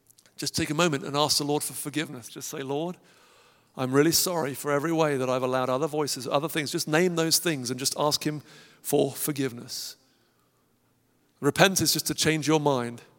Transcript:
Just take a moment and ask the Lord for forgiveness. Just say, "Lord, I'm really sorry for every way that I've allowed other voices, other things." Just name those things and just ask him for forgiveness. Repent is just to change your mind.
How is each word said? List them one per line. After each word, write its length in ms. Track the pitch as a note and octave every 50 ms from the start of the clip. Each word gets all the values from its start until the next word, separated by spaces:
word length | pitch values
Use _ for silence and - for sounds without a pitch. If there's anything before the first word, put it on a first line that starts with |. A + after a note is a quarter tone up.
| _ _ - - _ _ _
Just 180 | - D3 C#3 -
take 160 | - E3 D3+
a 40 | D3+
moment 280 | D#3 F3 F3 C#3+ C3+
and 140 | - - C#3
ask 220 | D3 D3+ C3+ - -
the 60 | D3
Lord 200 | C#3+ D3 D3 -
for 80 | -
forgiveness. 560 | C3 - - D3+ C#3 D3+ E3 D#3 C#3 B2 A#2 -
Just 220 | - D3+ - -
say, 120 | D3+ D3+
"Lord, 340 | C3+ C3 C#3 D3 E3 F3+ F3 - _ - - _ _ _ _ _ _ _ _ _ _ _ -
I'm 160 | - C3 B2+
really 200 | C3 C#3+ D3+ E3+
sorry 420 | D#3 - - F#3 F3 E3 C3 C#3+ C3
for 180 | - - D3
every 200 | C#3+ C#3+ C#3+ E3+
way 240 | E3 D#3+ D#3+ D3 C#3+
that 140 | B2+ C3 B2+
I've 140 | B2+ C3 B2+
allowed 260 | B2+ B2+ C3 B2+ B2+
other 160 | B2+ C3+ D#3+ D3+
voices, 400 | D3 D#3 D3 C3 - C3 A2+ -
other 200 | - C#3+ D3+ D3+
things." 220 | - D#3+ C#3+ A#2+
Just 160 | - D#3+ -
name 300 | D#3 D3+ D#3+ F#3 F#3 E3+
those 220 | E3 D#3+ D#3+ D3+ -
things 320 | - F3 D#3 C3 B2 A2+
and 100 | C3 B2
just 140 | C#3 - - -
ask 260 | C#3+ D3+ C#3+ - -
him 180 | D3+ D3+ C#3+ - - - - - - - _
for 280 | - - C#3+ D3 C#3 C#3
forgiveness. 840 | C3 - - D3+ C#3+ C#3 C3+ B2 A#2 A#2+ B2 B2+ - - - - - _ _ _ _ _ _ _ _ _ _ _ _ _ _ _ _ _ _ _ _ _ _ _ _ _ _ _ _ -
Repent 400 | C3 C#3+ - - F3+ G3+ F#3 -
is 120 | D#3+ C#3+
just 140 | - D#3 - -
to 60 | D3+
change 320 | - - D#3 D#3+ D#3 C3+
your 140 | C#3+ D#3 D3+
mind. 400 | C#3+ D3 C3+ B2 A#2+ A#2 A#2 A#2+ - - _